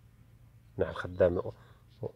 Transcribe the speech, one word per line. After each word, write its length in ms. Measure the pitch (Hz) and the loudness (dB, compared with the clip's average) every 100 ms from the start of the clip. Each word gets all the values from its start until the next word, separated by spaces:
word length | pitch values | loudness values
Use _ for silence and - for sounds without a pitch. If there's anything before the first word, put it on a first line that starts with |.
| - - - - - - - - | -20 -20 -20 -20 -20 -20 -12 -4
نحل 160 | 85 | -4
خدام، 440 | - 87 90 92 90 | -4 -6 4 4 4
و، 160 | - - - - - - | -4 -10 -20 -20 -20 -12
و، 80 | - | -12